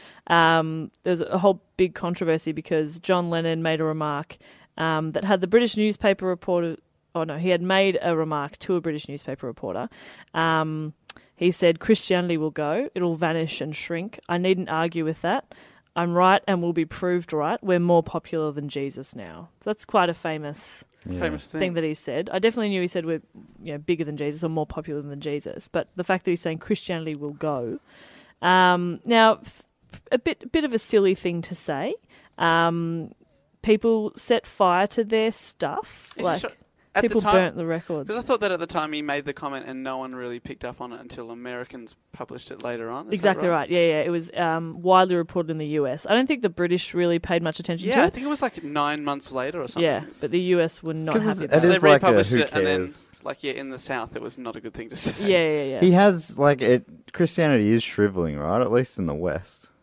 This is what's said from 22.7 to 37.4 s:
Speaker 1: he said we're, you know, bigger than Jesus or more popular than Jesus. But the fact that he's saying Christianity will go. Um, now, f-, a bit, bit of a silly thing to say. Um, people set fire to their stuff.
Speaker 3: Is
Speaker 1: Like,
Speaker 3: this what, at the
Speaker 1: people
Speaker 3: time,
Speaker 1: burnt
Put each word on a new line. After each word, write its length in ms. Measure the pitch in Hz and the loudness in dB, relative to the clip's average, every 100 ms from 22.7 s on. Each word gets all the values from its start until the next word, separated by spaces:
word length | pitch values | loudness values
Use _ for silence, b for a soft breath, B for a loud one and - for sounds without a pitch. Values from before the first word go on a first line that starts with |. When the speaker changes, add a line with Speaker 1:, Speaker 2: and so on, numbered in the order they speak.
| 190 | 0
Speaker 1:
he 60 | 180 | -2
said 180 | 180 165 | -2 -4
we're, 160 | 160 - - - - | -4 -8 -20 -20 -18
you 80 | - | -12
know, 40 | 147 | -8
bigger 240 | 151 170 | -2 -2
than 140 | 151 151 | -2 -4
Jesus 260 | 147 151 | -6 -4
or 60 | 165 | -4
more 160 | 160 151 | -2 -4
popular 340 | - 156 147 | -6 -8 -8
than 200 | 143 143 | -8 -10
Jesus. 480 | 151 143 - - - | -6 -6 -6 -12 -6
But 180 | 175 - - | -4 -4 -4
the 80 | |
fact 220 | 180 185 - | -2 -2 0
that 60 | |
he's 100 | 175 | -2
saying 160 | 170 160 | -2 -6
Christianity 560 | - 208 - 170 160 147 | -4 -4 -4 -6 -6 -8
will 180 | 147 | -10
go. 460 | 143 156 139 120 277 _ b b b b b | -6 -4 -4 -4 -8 _ b b b b b
Um, 580 | 175 185 185 180 175 185 - | 4 6 6 4 0 -4 2
now, 340 | 233 220 - | 6 6 4
f-, 220 | - - _ _ _ - - | -4 -20 _ _ _ -20 -2
a 60 | 254 | -2
bit, 320 | 330 285 247 | 0 -4 -2
bit 120 | 320 294 | 0 0
of 80 | |
a 60 | 226 | -2
silly 360 | - 220 196 185 | 2 4 4 2
thing 260 | 185 170 | -2 -6
to 120 | 165 170 | -8 -10
say. 400 | - 139 202 440 _ b b - | -6 -4 -4 -6 _ b b -2
Um, 760 | 165 165 170 170 165 165 160 - _ _ _ _ | 2 4 4 0 -2 -4 -8 -14 _ _ _ _
people 500 | - 214 233 226 214 - | 2 2 4 0 -2 -6
set 300 | - 233 - | -2 -2 -2
fire 420 | - 185 175 202 | 0 2 4 0
to 160 | - | -2
their 280 | 214 220 220 | -2 0 0
stuff. 840 | - - - 143 160 - - - - | -4 -12 -8 -6 -6 -10 -14 -18 -6
Speaker 3:
Is 80 | 226 | -2
Speaker 1:
Like, 100 | 175 | -2
Speaker 3:
this 80 | |
what, 140 | 233 - _ _ _ - | -4 -12 _ _ _ -2
at 60 | |
the 40 | 226 | 0
Speaker 1:
people 120 | 226 | 2
Speaker 3:
time, 120 | 208 | 4
Speaker 1:
burnt 200 | 196 | 4